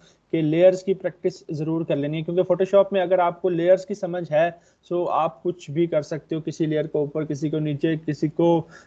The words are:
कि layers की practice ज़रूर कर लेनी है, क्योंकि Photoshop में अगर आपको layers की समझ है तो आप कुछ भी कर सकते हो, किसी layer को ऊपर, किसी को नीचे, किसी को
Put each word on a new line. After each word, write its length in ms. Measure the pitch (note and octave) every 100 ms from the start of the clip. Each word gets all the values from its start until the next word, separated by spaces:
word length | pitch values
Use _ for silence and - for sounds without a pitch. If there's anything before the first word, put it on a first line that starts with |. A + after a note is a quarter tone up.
| _ _ -
कि 100 | E3
layers 420 | D#3 D#3+ F#3 F#3
की 100 | G3
practice 400 | F#3 F3 - F#3 F3 -
ज़रूर 320 | D3+ D#3 E3
कर 120 | E3 D3
लेनी 220 | C#3+ D#3+
है, 60 |
क्योंकि 180 | D#3+ F3
Photoshop 520 | F3+ F3+ F#3+ G3 G3
में 80 | G3
अगर 180 | F3 F#3
आपको 300 | F3 E3+ F#3
layers 360 | E3 E3+ F#3 F#3+
की 100 | G3
समझ 360 | F3+ F3+ E3
है 280 | D3+ E3+ E3 _ _ -
तो 160 | F3 E3+
आप 340 | C#3+ E3 E3
कुछ 280 | F3+ F3 -
भी 160 | D3 E3+
कर 140 | D#3
सकते 340 | C#3+ D#3 - D#3+
हो, 60 |
किसी 240 | D#3+ - D#3
layer 220 | D3+ D3+
को 160 | D3+
ऊपर, 220 | D3 D#3 D#3
किसी 240 | C#3 D3+
को 100 | D#3
नीचे, 360 | D3+ C#3+ E3 D#3+
किसी 320 | D#3+ C#3+ D#3
को 400 | - E3+ E3 D#3+ -